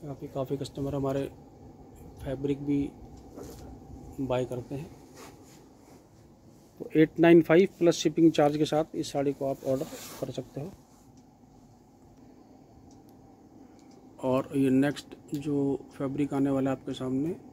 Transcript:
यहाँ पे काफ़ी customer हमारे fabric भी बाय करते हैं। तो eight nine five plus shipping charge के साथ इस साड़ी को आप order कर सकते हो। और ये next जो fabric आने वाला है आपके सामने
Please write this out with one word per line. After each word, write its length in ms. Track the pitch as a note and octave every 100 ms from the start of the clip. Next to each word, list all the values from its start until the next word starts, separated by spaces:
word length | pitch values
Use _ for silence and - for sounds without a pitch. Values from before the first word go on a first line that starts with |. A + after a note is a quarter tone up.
यहाँ 120 | D3+ C3+
पे 120 | C#3+
काफ़ी 300 | C#3 C3 C#3
customer 380 | C#3 - C#3 C#3
हमारे 280 | C3+ C3+ C#3 - - - - - - - - -
fabric 380 | C#3+ C3+ C#3 C#3+
भी 160 | C#3+ C#3+ C#3 - - - - - - - - - - - - -
बाय 240 | C3 B2+ B2
करते 300 | B2 A#2+ C#3
हैं। 140 | E3 - - - - - - - - - - - - - - - - - - -
तो 100 | - D#3
eight 240 | D#3 -
nine 220 | E3+ E3+
five 260 | D#3 E3 F#3+ -
plus 160 | E3+ D#3
shipping 360 | E3 D#3 E3
charge 260 | D#3 D3 D3+
के 80 | D3+
साथ 300 | D3+ D#3+ E3+
इस 160 | D3+
साड़ी 220 | D3 C#3+
को 160 | C#3 C#3
आप 140 | C3+
order 220 | C#3 C3 D#3 - - -
कर 120 | C3+
सकते 300 | B2+ B2+ -
हो। 100 | D#3+ - - - - - - - - - - - - - - - - - - - - - - - - - - - - - - - - - - -
और 260 | C3 B2+ C3+ C#3+
ये 140 | C3+
next 460 | C3 C#3+ C3 - - - D3+
जो 220 | D3 C#3+ C#3 C#3 -
fabric 400 | - C#3 C#3 C#3+
आने 160 | C#3 C#3
वाला 220 | C3+ C3+
है 60 | C3
आपके 160 | -
सामने 420 | C3 C3 C3 D#3 G#3+ -